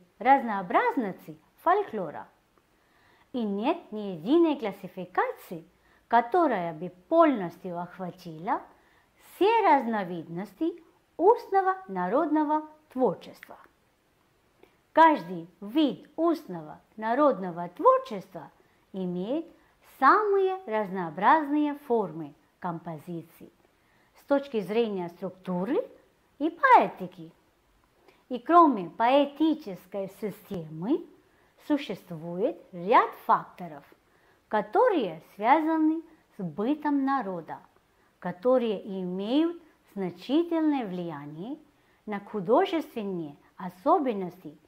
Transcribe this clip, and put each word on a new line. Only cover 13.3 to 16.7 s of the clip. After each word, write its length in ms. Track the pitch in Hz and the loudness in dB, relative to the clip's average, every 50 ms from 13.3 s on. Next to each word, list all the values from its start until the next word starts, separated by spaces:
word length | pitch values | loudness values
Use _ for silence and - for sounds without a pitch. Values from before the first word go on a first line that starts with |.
| - - - - - - - _ _ _ _ _ _ _ _ _ _ _ _ _ _ _ _ _ _ _ _ _ _ _ _ _ - | -20 -20 -20 -20 -20 -20 -20 _ _ _ _ _ _ _ _ _ _ _ _ _ _ _ _ _ _ _ _ _ _ _ _ _ 4
Каждый 560 | 302 320 330 302 226 165 170 185 170 165 - _ _ | 6 6 6 6 4 -2 -6 -10 -10 -12 -14 _ _
вид 500 | 202 202 233 311 311 262 190 - - - _ | -14 -4 0 2 2 2 0 -4 -10 -12 _
устного 640 | - 320 339 311 - - - 180 165 156 151 | 0 0 0 0 0 -4 -10 -12 -12 -12 -14